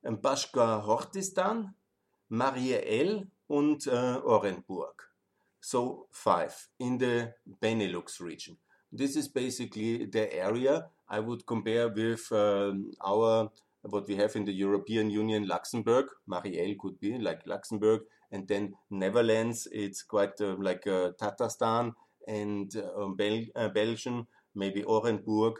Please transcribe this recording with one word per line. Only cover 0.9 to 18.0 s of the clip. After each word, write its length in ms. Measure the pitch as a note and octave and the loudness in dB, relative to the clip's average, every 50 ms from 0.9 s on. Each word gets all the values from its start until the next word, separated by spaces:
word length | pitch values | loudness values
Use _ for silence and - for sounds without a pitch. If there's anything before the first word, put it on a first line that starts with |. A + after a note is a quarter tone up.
| A2 - - - - G3 F#3+ F#3+ - - F3+ G3 A3 A#3 G#3+ G3 - _ _ _ _ _ _ _ _ _ _ _ | 0 0 0 -6 -8 -6 -6 -4 -2 0 0 0 0 -2 -4 -8 -10 _ _ _ _ _ _ _ _ _ _ _
Maria 480 | A2+ A2+ B2 C3+ C3 B2+ B2+ B2+ B2+ A2 | -2 0 0 0 0 0 0 0 0 0
El 480 | - - G#2+ A#2 D3 F#3 G#3+ G#3+ F#3+ - _ _ _ _ | 0 0 2 2 2 2 0 -2 -6 -10 _ _ _ _
und, 380 | D3 C#3+ D3 D3 D3+ C#3+ - | 0 2 4 4 2 0 0
äh, 340 | C#3 B2+ A#2+ B2 B2+ B2 B2+ - | -2 0 2 2 0 0 -2 2
Orenburg. 880 | - A#2 G#2 F#2+ G2+ F#2 F2 - _ F#2+ F2 C#2+ - - - - - _ _ _ _ _ _ _ _ _ _ | 4 4 4 4 2 -4 -4 -8 _ -8 -8 -8 -8 -10 -16 -20 -20 _ _ _ _ _ _ _ _ _ _
So 460 | - - - B2+ A#2+ B2+ - - - _ | -14 -2 0 0 0 0 -4 -8 -14 _
five 580 | _ - - A2 F#2 F2 D#2+ D2 - - - - _ _ | _ -2 2 4 4 4 2 -2 -6 -12 -20 -20 _ _
in 200 | B2+ B2 B2+ A#2+ | -4 -4 0 0
the 360 | B2 B2 A#2+ A#2+ A#2+ A2+ A2+ _ _ - F#2 _ | 2 2 2 0 0 -2 -10 _ _ -20 -12 _
Benelux 600 | - A2 A2+ A2+ G#2 F#2+ F2+ F2 E2 - - - | 0 0 2 2 0 0 -2 -4 -8 -10 -14 -12
region. 360 | F2+ E2+ D2+ - - - E2+ _ _ _ _ _ _ _ | -10 -12 -10 -12 -14 -16 -16 _ _ _ _ _ _ _
This 260 | - - C3+ C#3 C#3 | -6 -4 -4 -2 0
is 120 | D#3 C#3+ C#3 | -2 -4 -2
basically 800 | _ C3 B2 C3 B2 - B2 G#2 - G#2+ G#2+ A2+ A2+ - - | _ -2 -2 -2 -4 -4 -8 -8 -6 -4 -2 -2 0 -2 -4
the 260 | G#2 F#2+ A2+ A2 G#2 - | -2 0 0 0 0 -2
area 560 | E2+ F#2 G2 A2 A#2+ B2+ C3 C#3+ E3 E3 - _ _ _ _ | -2 -2 0 0 2 2 4 2 2 0 -6 _ _ _ _
I 120 | G2+ G#2 | -6 -4
would 240 | A2 A2+ A#2+ A#2+ - | -4 -4 -6 -8 -4
compare 440 | - A#2+ A2+ G#2+ A2+ A2 A#2 A#2+ A#2 | -4 -4 -2 0 0 2 2 2 0
with, 420 | G#2 G#2 A2 A2+ A#2 A2+ - - A2+ | 0 0 0 0 0 -2 -4 0 2
um, 600 | G#2+ G#2 G#2 G2+ G2+ G2+ G2+ G2 G2 G2+ G2 - _ - | 4 6 6 4 4 2 0 0 -2 -6 -6 -10 _ -2
our, 460 | G2 G2+ G#2+ A2+ A2+ A2+ A2+ A2 G#2 _ _ _ _ _ _ _ | 0 2 4 4 6 4 4 2 0 _ _ _ _ _ _ _
what 260 | G#2 G2+ G#2 F#2+ G2 | -4 -4 -4 -2 -2
we 80 | G#2 | 0
have 200 | F#2+ G#2 A2 - | 2 2 2 2
in 80 | A2+ G#2 | 0 -2
the 80 | G2 G2 | -2 -2
European 580 | F#2+ G2 G2 G2+ G2+ - - A2 A2+ G#2+ G#2+ | 0 2 2 2 2 2 0 0 0 2 2
Union, 360 | G2+ G#2 G#2+ A2 A2 G#2+ G#2 | 2 0 0 2 2 0 0
Luxembourg. 600 | F#2+ F2 E2 - - - A#2+ G#2+ A#2 A2+ B2+ C3+ C3+ - _ _ | 0 -2 -2 -4 -4 -4 -2 2 4 4 4 4 2 -4 _ _
Maria 400 | - F#2+ F2 - G#2 F2+ E2 F2 | -6 -6 -4 -4 -4 -2 -2 -2
El 80 | G2 G#2 G2+ | -2 -2 -6
could 200 | - G2 F2 - | -8 -10 -10 -6
be 200 | - G2+ A#2 B2+ | -4 -4 -4 -2
like 280 | A2 F2+ D#2+ D#2+ - | -2 -4 -4 -4 -6
Luxembourg, 560 | - - - - - A2+ G#2 G2+ G#2+ A2 A2 | -8 -8 -8 -6 -6 -6 2 4 4 4 4